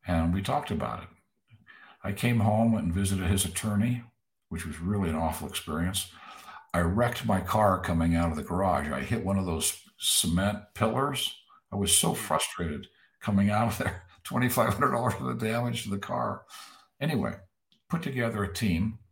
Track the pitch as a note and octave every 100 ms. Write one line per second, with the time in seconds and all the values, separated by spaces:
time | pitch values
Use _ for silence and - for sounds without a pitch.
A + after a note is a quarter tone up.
0 | - E2+ E2 F#2 G2+ C#3+ - G#2+ A1+ A1+
1 | - _ _ _ _ - - - - -
2 | - G2 A#2+ A#2 G#2+ G#2+ A#2 A2 F2 E2+
3 | F#2+ F#2+ F2 F#2 F2 - A2 G2+ A#2+ A#2+
4 | - _ _ _ _ F2 D#2+ D2+ F2 G2+
5 | F2+ D#2 D#2+ D#2+ D2+ - - D#2 F2 G2+
6 | - - - - - - - E2+ E2+ G2
7 | A#2+ A#2+ A2+ F#2+ F2 A2 G#2 F2+ F2 E2+
8 | E2 E2 E2+ D#2 C#2+ F2 F#2+ D2 D2 C2
9 | C2 A2+ F#2 G2 F#2 D#2+ - - - _
10 | - - E2 E2+ G2+ G2+ - - A2 B2
11 | C#3 C3 - - _ - _ G2+ G2+ -
12 | - - - D2+ - - E2+ D2 - _
13 | _ _ - G2 G2+ G#2 A2+ - - -
14 | - - - B2 B2 B2 A#2+ - C#3 A#2+
15 | A#2+ - B2+ A#2 A2 A#2 A#2+ A#2+ - G2
16 | - A#2 A#2+ - - - - - _ _
17 | D#3 D3+ - - - _ _ _ _ E3
18 | E3+ B2+ A#2 G#2+ G2+ F2 A2 E2 A2 -
19 | -